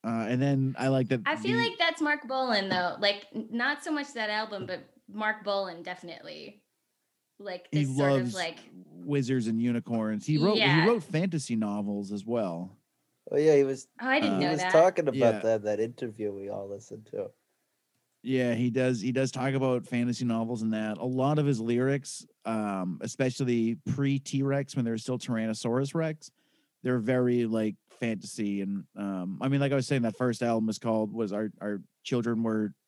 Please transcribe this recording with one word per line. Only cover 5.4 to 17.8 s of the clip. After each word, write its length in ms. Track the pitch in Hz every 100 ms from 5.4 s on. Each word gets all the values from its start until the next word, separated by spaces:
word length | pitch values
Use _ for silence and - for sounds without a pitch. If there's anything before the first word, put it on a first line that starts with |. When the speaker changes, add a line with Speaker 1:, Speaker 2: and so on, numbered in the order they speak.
Speaker 2:
Bolan, 380 | 196 196 185 170
definitely. 800 | 165 180 175 - 160 151 147 208 _ _ _ _ _ _ _ _
Like, 300 | 202 180 -
Speaker 1:
He 100 | 147
Speaker 2:
this 160 | 139 131
sort 140 | 143
Speaker 1:
loves 160 | 135 123
Speaker 2:
of, 60 |
like 240 | 107 170 - - 90 92
Speaker 1:
wizards 600 | 165 143 143 120 131 110
and 140 | 113
unicorns. 680 | 120 117 - 117 110 107 -
He 120 | 151
wrote, 260 | 175 220
he 160 | 208 170
Speaker 2:
Yeah. 40 | 180
Speaker 1:
wrote 160 | 233
fantasy 520 | 156 156 185 160 - 113
novels 560 | 107 104 101 101 98
as 120 | 104
well. 540 | 104 117 98 85 92 - _ _ _ _ -
Speaker 3:
Oh, 60 | -
yeah, 180 | 156 143
he 80 |
was, 240 | 139 135 - -
Speaker 2:
Oh, 60 | 254
I 100 | 277
didn't 140 | -
Speaker 1:
Uh, 40 | 190
Speaker 3:
he 40 | -
Speaker 2:
know 40 |
Speaker 3:
was 120 | 156
Speaker 2:
that. 100 | -
Speaker 3:
talking 360 | 208 180 185 151
about 100 | 131
Speaker 1:
Yeah. 220 | 117 107
Speaker 3:
that, 200 | 113 110
that 180 | 104 104
interview 520 | 113 120 123 107 104
we 160 | 98 98
all 200 | 101 101
listened 380 | 101 - 107 107
to. 240 | 101 95 _ _ _ _ _